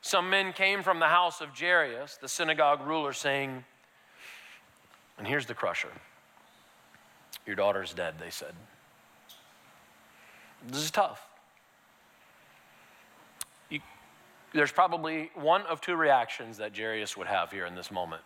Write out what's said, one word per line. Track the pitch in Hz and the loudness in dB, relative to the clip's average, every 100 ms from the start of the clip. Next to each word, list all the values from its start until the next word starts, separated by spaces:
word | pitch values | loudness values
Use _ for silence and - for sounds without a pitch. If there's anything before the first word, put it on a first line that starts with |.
some | - 196 180 | 2 0 4
men | 196 190 | 2 2
came | 185 190 196 | 0 0 2
from | 180 170 | 2 4
the | 160 | 6
house | 175 180 160 | 6 4 -2
of | 151 127 | -12 -4
Jairus, | 170 180 147 117 143 - | 2 4 2 -2 -10 -12
the | 135 | -10
synagogue | - 165 156 151 143 139 | -4 0 4 4 4 0
ruler, | 160 143 | -2 -2
saying," | 131 147 139 135 131 127 _ _ _ _ - - - - - _ _ _ - _ - | -2 -2 0 -2 -6 -14 _ _ _ _ -20 -20 -20 -20 -20 _ _ _ -20 _ -12
and | 107 | -4
here's | 143 120 | -4 -4
the | |
crusher, | 113 101 85 - - - _ _ _ _ _ _ _ _ - _ _ _ - - | -4 -2 -2 -6 -10 -20 _ _ _ _ _ _ _ _ -20 _ _ _ -16 -8
"Your | 98 | 2
daughter's | 101 98 90 | 4 4 -2
dead," | 87 87 78 | -6 -6 -6
they | 87 | -12
said. | - 73 85 - - _ _ _ _ _ - - - - - _ _ _ - - - - - 120 | -12 -12 -16 -20 -20 _ _ _ _ _ -20 -20 -20 -20 -20 _ _ _ -20 -20 -20 -20 -20 -10
This | 135 | -4
is | 156 | -2
tough. | 214 190 107 - _ _ _ _ _ _ _ _ _ _ _ _ - _ _ - - - - - - - _ _ | 2 0 0 -18 _ _ _ _ _ _ _ _ _ _ _ _ -20 _ _ -20 -20 -20 -20 -20 -18 -18 _ _
You, | 151 - - - - - - - | -12 -12 -20 -20 -20 -20 -20 -4
there's | 151 143 | 0 2
probably | - 180 170 160 156 160 - | 4 4 4 -2 -4 -6 -4
one | 151 180 | 2 2
of | 185 160 | 2 -6
two | - 170 | -2 2
reactions | 156 131 113 - 113 107 | 6 6 4 -6 -12 -10
that | 107 101 | -10 -6
Jairus | 110 110 104 - | -4 -4 -6 -6
would | 90 | -2
have | 98 85 | -2 -2
here | 98 87 | -4 -8
in | 90 | -8
this | 87 | -8
moment. | 95 87 80 | -6 -6 -10